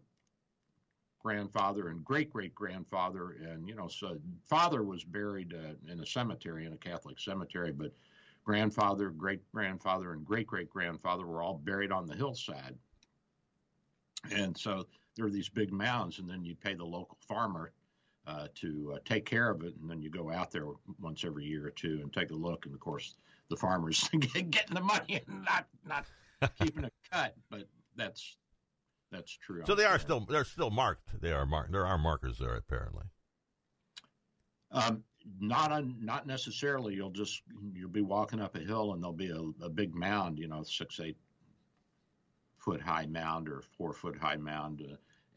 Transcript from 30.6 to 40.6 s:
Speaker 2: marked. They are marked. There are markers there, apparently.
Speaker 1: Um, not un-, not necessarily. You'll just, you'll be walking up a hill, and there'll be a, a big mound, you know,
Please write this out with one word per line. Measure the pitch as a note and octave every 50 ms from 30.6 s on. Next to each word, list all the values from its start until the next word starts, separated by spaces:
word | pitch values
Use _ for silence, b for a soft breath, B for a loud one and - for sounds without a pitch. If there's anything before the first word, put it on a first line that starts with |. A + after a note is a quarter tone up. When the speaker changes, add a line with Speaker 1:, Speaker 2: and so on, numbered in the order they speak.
| D#3+ A#2
Speaker 2:
marked. | G#2 A#2 C3 G#2+ E2+ - - - A#2 G#2+
They | - E2+ D#2+
are | C#2 C#2+
marked. | C#2 D#2 D#2 B1+ -
There | F2+ G2 F#2
are | F#2 F#2+
markers | E2 D2+ E2 D#2 C#2 - B1+ A#1 -
there, | C2 A#1 A1+
apparently. | A1+ - - - A#1+ - - G1+ - - F#2+ - _ _ _ _ _ _ _ _ _ _ _ _ _ _ _ - - - _ _ _ _ _ _ _ _ _ _ _ _ - -
Speaker 1:
Um, | C3 A2+ A#2 A2 G#2+ - _ _ _ - G#2 F#2+ F#2+
not | G2+ G#2+ A#2+ C#3+ D#3 D#3
un-, | D3+ D3+ C#3+ B2+ B2 A2+
not | A2+ G#2+ A#2+ C#3+ C#3+
necessarily. | C#3+ C3+ C3 - - - - - C#3+ C#3 C3 B2 G#2+ G2
You'll | F#2+ G2 F#2+
just, | F2+ G2 G#2 - - - - - - G#2+ G2+ G2+ F#2+
you'll | F2+ F2+ F2+
be | F2 G#2 G#2
walking | F#2+ G2 G#2 G#2+ - - A2
up | G2+ F2+ -
a | F2
hill, | D#2 F#2+ A2 A2 A2 G#2 F#2+
and | F2 F2
there'll | F2 E2
be | D#2+ F#2+ F2+
a, | E2 D#2+ E2 D#2+ D#2 - F2
a | F2
big | D#2+ F2+ G#2 F2+ D#2+
mound, | F2 F2 G2 G#2 G#2 F#2+ E2+ D#2+ D2+
you | E2 D#2
know, | D#2 D#2